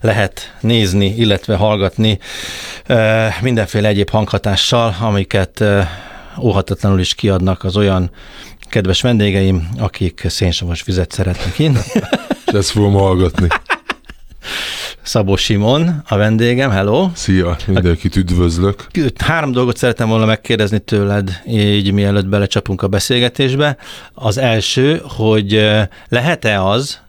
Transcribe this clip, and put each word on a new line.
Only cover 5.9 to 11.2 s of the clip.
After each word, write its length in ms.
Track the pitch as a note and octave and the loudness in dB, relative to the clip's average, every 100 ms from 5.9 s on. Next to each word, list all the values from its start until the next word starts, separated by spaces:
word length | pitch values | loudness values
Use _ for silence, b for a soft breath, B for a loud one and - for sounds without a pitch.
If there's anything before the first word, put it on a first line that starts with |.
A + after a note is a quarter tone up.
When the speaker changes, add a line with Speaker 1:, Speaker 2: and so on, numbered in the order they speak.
| B B B B - | B B B B -2
Speaker 1:
óhatatlanul 580 | A#2+ G2 F#2 G2 G2+ F#2+ | 0 0 -2 -2 2 2
is 160 | F2+ - | 0 -2
kiadnak 480 | G#2 F#2+ F#2+ F#2 | 0 2 0 -2
az 140 | F#2+ G2+ | -2 0
olyan 340 | G2+ F#2 F2+ B B B B B - | 2 2 -2 B B B B B -4
kedves 320 | A2+ F#2+ F#2 | -2 0 0
vendégeim, 680 | B2+ A#2 G#2 G2 F#2+ F#2 E2 B2 | 2 2 2 2 2 0 -2 -4
akik 440 | G#2+ - F2+ - F2+ | -4 -2 -4 -4 -6
szénsavas 560 | - F#2 E2+ F2 E2+ | -2 -2 -2 -4 -6
vizet 280 | - F2+ F2 | -2 -2 -2
szeretnek 480 | - | -2